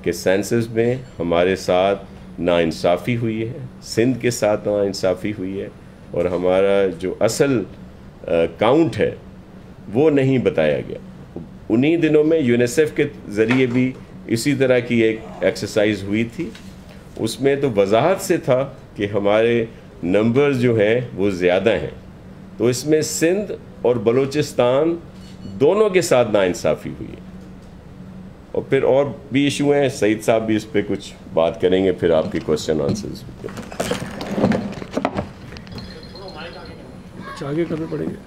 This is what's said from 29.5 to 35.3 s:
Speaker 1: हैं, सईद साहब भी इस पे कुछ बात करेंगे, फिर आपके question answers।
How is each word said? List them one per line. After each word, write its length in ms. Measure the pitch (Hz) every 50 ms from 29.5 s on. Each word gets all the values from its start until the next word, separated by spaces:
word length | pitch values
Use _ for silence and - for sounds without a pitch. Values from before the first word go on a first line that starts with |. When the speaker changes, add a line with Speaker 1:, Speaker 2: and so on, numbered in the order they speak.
| 139 - 143 143
Speaker 1:
हैं, 160 | 143 143 143 131
सईद 320 | 120 - 104 104 110 107
साहब 220 | - - 117 113
भी 140 | 110 110 110
इस 80 | 107 104
पे 180 | - - 101
कुछ 300 | 98 - 101 98 - - - - - - -
बात 240 | 82 80 85 - -
करेंगे, 300 | - 90 92 92 98 95
फिर 200 | 87 - - 85
आपके 260 | 82 80 78 - - 82
question 420 | - - 78 76 - - 78 78
answers। 440 | 69 85 98 - - 65 - - - - - - - - - - - - - - - - - - - - - - - - - - - - - - - - - - - - - - - - - - - -